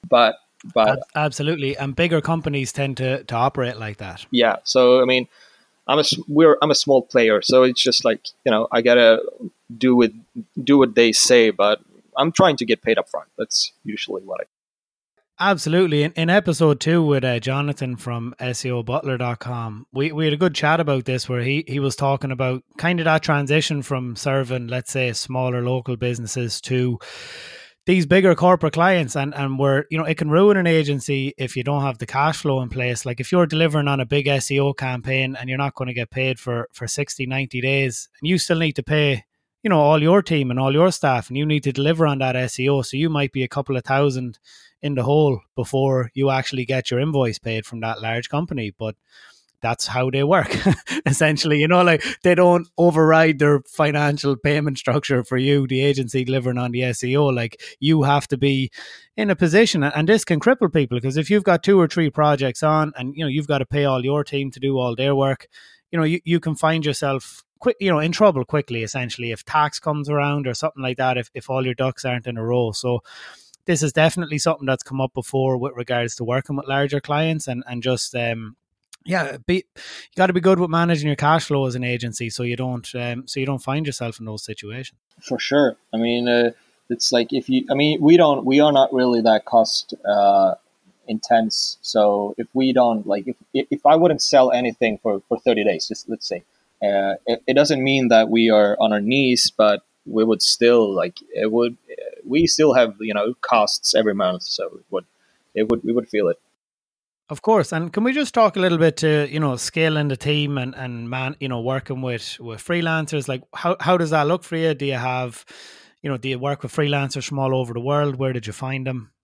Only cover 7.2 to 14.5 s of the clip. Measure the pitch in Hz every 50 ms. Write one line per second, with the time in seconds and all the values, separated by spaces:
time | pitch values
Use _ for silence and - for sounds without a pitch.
7.2 | 117 110 107 101 - - 123 131 127 127 123 - - 127 117 - - 120 107 -
8.2 | _ - _ _ _ 135 113 107 113 - 127 120 117 120 120 120 117 113 113 110
9.2 | - - - - 240 185 _ _ _ _ 120 110 123 127 123 123 117 110 107 113
10.2 | - _ _ 120 110 _ _ - 127 127 143 139 131 120 107 123 117 113 107 -
11.2 | - - 127 120 113 110 95 - 98 104 107 - _ _ _ _ _ _ _ 135
12.2 | 139 165 160 - 190 175 147 - 120 113 113 _ _ 117 110 98 90 _ - 78
13.2 | 78 _ _ - 113 _ - - - - _ _ _ 110 107 - - - 98 92
14.2 | 95 95 92 - - _